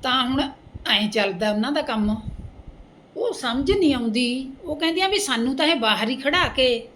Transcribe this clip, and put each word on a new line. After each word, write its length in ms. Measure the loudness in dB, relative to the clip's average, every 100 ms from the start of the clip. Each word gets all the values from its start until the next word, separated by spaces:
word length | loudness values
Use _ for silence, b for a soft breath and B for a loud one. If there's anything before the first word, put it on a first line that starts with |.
ਤਾਂ 260 | 2 0 2
ਹੁਣ 120 | 0 -2 -6 -18 -14 -2
ਐਂ 180 | 0 2
ਚੱਲਦਾ 420 | 0 0 0 0
ਉਹਨਾਂ 200 | 0 0
ਦਾ 100 | -2
ਕੰਮ। 400 | -2 0 0 0 -6 -12 -14 -16 -18 -18 -20 -20 -16 -4
ਉਹ 160 | -2
ਸਮਝ 380 | -2 -2 -2 2
ਨਹੀਂ 220 | 4 4
ਆਉਂਦੀ। 580 | 4 0 0 0 0 -6 -12
ਉਹ 120 | -8 -2
ਕਹਿੰਦੀਆਂ 340 | 0 2 0
ਵੀ, 80 | 0
"ਸਾਨੂੰ 380 | 0 0 0 2
ਤਾਂ 100 | 2
ਇਹ 100 | 2
ਬਾਹਰ 340 | 0 0 0
ਹੀ 60 | 0
ਖੜਾ 320 | 0 2 2
ਕੇ 400 | 2 2 2 -4